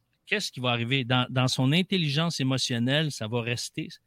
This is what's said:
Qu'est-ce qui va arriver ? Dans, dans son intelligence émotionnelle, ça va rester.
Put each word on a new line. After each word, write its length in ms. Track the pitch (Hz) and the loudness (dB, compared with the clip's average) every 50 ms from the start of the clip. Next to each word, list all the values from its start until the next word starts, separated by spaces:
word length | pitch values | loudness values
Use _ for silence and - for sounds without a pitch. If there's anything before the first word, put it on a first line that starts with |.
| _ _ _ _ _ | _ _ _ _ _
Qu'est-ce 280 | - 196 214 - - - | -4 -2 -2 -2 -6 -6
qui 80 | 131 | -2
va 80 | 123 123 | 0 0
arriver ? 340 | 120 117 117 117 139 135 120 | 0 0 0 0 0 0 0
Dans, 240 | 113 127 127 123 - | 2 2 2 2 2
dans 200 | 131 127 127 127 | 0 0 2 2
son 240 | - - 131 131 151 | 2 2 2 4 4
intelligence 640 | 180 185 - 202 185 160 147 135 156 165 170 - - | 2 2 2 0 0 0 0 0 0 0 0 -2 0
émotionnelle, 720 | 135 131 131 123 - - 127 117 120 127 139 151 160 147 | 0 0 0 0 0 -2 0 0 0 2 2 2 0 -2
ça 160 | - - 110 | -4 -6 -6
va 140 | 107 120 120 | -4 -2 -2
rester. 480 | 113 120 120 117 - - - 156 165 170 - - _ | -2 -2 -4 -4 -6 -8 -8 -10 -10 -10 -12 -20 _